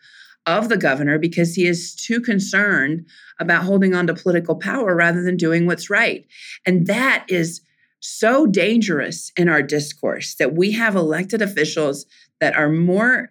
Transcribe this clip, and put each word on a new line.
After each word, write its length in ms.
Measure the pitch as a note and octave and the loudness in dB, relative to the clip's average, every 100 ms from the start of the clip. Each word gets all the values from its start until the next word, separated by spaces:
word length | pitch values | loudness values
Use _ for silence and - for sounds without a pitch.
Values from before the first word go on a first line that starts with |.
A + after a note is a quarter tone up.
| - - - _ E3 | -20 -20 -20 _ -4
of 220 | F#3+ A3+ | -2 0
the 80 | F#3+ | 0
governor 420 | D#3+ C3+ C#3+ D3+ | 0 0 0 0
because 360 | E3+ F3 E3+ | 0 0 0
he 120 | F#3 F3 | 0 0
is 280 | E3+ - | 0 -6
too 260 | - - A#3 | -10 -4 -4
concerned 840 | A#3+ G3 G3 F#3+ G#3 D#3+ C#3 E3 - - - - | 0 -2 0 0 2 2 0 -2 -8 -20 -16 -6
about 260 | E3+ E3+ | 0 2
holding 300 | F#3 G3 F#3+ | 2 2 4
on 120 | F3+ E3+ | 2 0
to 80 | |
political 400 | E3+ F#3 E3+ E3+ | 0 0 0 0
power 400 | D#3 G3 C4 G#3 | -4 -4 -2 0
rather 280 | E3+ E3+ E3+ | 2 2 2
than 140 | F3+ F3+ | 0 0
doing 300 | D#3+ E3+ F3 | 2 2 2
what's 240 | E3+ - | -2 -2
right. 360 | G#3 G#3+ - - - - - F#3 | 0 0 -2 -10 -20 -20 -6 0
And 200 | F3+ F#3 | 2 2
that 380 | A3 C4 A3 - | 0 0 0 -2
is 320 | F3+ E3 - _ _ _ _ | -2 -2 -6 _ _ _ _
so 460 | - - A3 C4+ D#4 | -16 -2 2 4 4
dangerous 840 | F3+ G3 A#3 G3 D3 G#2 E3 - - | 2 2 2 2 -2 -4 -8 -6 0
in 120 | F3 | 2
our 140 | D3+ | 2
discourse 720 | C#3+ D3 D3 - G2 - - - | 0 -2 -4 -6 -6 -4 -6 -2
that 180 | C3+ | 0
we 180 | D#3+ G3+ | 2 0
have 240 | A3 A3 G3 | 0 0 0
elected 440 | D#3 D#3 F#3+ A3 | 0 -2 -2 -2
officials 640 | G3+ D3 D#3+ D#3+ D3 C#3+ - _ _ - | -2 -2 -2 -2 -4 -4 -10 _ _ -4
that 160 | D3+ - | -2 2
are 140 | D3+ | 2
more 600 | D#3+ F3 F#3+ A#3+ B3 B3 | 2 2 2 2 0 -4